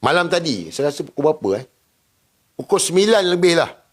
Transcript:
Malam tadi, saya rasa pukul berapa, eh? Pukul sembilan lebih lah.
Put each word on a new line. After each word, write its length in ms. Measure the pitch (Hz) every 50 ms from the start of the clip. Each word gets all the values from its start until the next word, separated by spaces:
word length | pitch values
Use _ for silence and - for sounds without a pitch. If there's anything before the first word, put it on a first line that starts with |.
| -
Malam 240 | 123 147 180 175 175
tadi, 400 | 180 175 170 160 123 98 85 80
saya 240 | - - 139 147 143
rasa 80 | -
pukul 320 | - 143 _ - 143 156 156
berapa, 160 | 156 - 101 95 107
eh? 80 | 131 _ _ _ _ _ _ _ _ _ _ _ _ _ _ _ _ _ _
Pukul 240 | _ 131 - - -
sembilan 480 | - - 165 185 196 214 226 208 196
lebih 320 | 180 180 180 175 180 170 165
lah. 160 | 143 113 - _ _ _